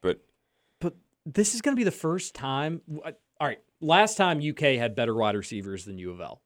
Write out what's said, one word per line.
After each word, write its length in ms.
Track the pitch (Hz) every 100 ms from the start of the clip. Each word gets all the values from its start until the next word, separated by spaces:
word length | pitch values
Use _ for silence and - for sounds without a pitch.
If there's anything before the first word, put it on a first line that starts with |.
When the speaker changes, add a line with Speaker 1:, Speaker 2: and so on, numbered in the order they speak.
Speaker 1:
but 180 | 90 - _ _ _ _ _ -
Speaker 2:
But 160 | 175 - _ _ 156
this 300 | 165 208 233
is 60 |
gonna 140 | 285 254
be 80 |
the 80 | 202
first 440 | - 160 180 - -
time, 460 | 135 135 151 165 -
w-, 140 | 151
I, 100 | 160 - _ -
all 60 | 147
right, 120 | 107 _ -
last 340 | 156 175 214 214
time 240 | 185 151
U 140 | 151
K 240 | 147 147 123
had 180 | 117 107
better 200 | 117 110
wide 200 | 107 104
receivers 500 | 92 107 98 95 101
than 120 | 95
U 140 | 90
of 100 | 87
L. 200 | 82 -